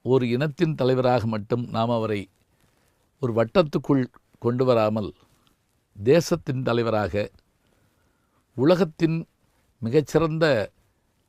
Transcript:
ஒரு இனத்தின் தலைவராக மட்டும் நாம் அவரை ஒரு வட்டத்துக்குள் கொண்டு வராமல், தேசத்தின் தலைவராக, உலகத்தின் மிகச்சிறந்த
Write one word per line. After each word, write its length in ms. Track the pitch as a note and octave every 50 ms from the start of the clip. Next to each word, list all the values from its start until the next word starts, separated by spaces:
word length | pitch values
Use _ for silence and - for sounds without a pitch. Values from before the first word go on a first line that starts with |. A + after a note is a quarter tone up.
ஒரு 280 | _ A#2+ B2+ C3 B2 A#2
இனத்தின் 460 | A#2+ B2 D3 D#3 C#3 - E3+ D#3+ D3+
தலைவராக 520 | C3 C3 B2+ C3 B2+ B2 B2 B2 B2 G2+
மட்டும் 400 | A2+ A2 G#2+ G2+ - A#2+ A#2+ A#2+ -
நாம் 200 | A2 A2+ A2+ A#2+
அவரை 400 | A#2+ A2+ A2 G#2+ G#2+ G2+ F#2 _ _ _ _ _ _ _ _ _ _ _ _ _ _ _ _ _ _ _
ஒரு 140 | C3+ B2 A2
வட்டத்துக்குள் 720 | A2+ A#2 A#2 _ G3 F3 D3 - E3 C3 - C#3+ C3+ B2 - _ - _ _ _ _
கொண்டு 260 | - A#2 B2 B2 C3
வராமல், 480 | B2+ B2 A2+ G#2+ G#2+ G#2+ A2 G2+ F2+ - _ _ _ _ _ _ _ _ _ _ _ _ _ _ _ _ G#2 G2+
தேசத்தின் 600 | A#2+ D3 E3+ D#3+ - F3 E3 - - C3 C3 B2+
தலைவராக, 680 | B2+ A#2 A#2+ A2+ A2+ A2 G#2+ G#2 F2+ G2 G2+ G#2 - _ - _ _ _ _ _ _ _ _ _ _ _ _ _ _ _ _ _ _ _ _ _ _ _
உலகத்தின் 720 | - B2+ D#3 F3+ E3 G3 D#3 - - F3 D#3+ D#3+ E3 - _ _ _ _ _ _ _ _ _ _ _
மிகச்சிறந்த 920 | A2+ A2+ A#2+ D#3 C#3+ - - D#3 E3 D#3 D#3 D#3+ E3 D#3 C3+ A2 G2 - _ _ _ _ _ _ _ _ _ _ _